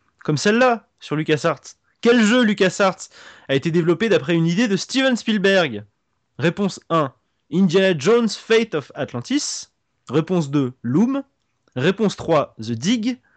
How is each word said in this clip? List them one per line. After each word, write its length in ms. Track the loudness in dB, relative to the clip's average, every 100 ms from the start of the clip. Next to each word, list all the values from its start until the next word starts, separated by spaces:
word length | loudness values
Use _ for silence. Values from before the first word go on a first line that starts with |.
| _ _
Comme 140 | -4 -2
celle-là, 520 | 0 2 2 0 _ _
sur 160 | -8 -6
LucasArts. 600 | -2 -2 -2 -4 -10 -20 _ _
Quel 200 | 2 4
jeu 200 | 4 4
LucasArts 640 | 2 2 0 2 -2 -2 -12 -20 -20 -16 -4
a 60 |
été 160 | -2 0
développé 380 | 0 2 0 2
d'après 240 | 0 0
une 120 | 0 0
idée 220 | 0 0
de 80 | -2
Steven 400 | -4 0 0 0
Spielberg ? 680 | -2 0 2 2 0 -4 -14 _ _ _ _ -4
Réponse 420 | -2 0 -4 -4 -4
un, 220 | -2 -2 -6 _ _ -6
Indiana 440 | 0 2 4 2 2
Jones 300 | 2 2 2
Fate 460 | -4 0 0 2
of 160 | -4 -8
Atlantis. 720 | -8 -8 -8 -4 -4 -4 -10 -14 _ _ _ -4
Réponse 400 | -2 0 -2 0
deux, 220 | 0 -2 -4
Loom. 400 | -2 0 2 -2 -8 _ _ _ _ -4
Réponse 400 | -2 0 -2 -2
trois, 380 | -2 0 0 -8
The 140 | -8
Dig. 460 | -6 -2 -2 -2 -6 _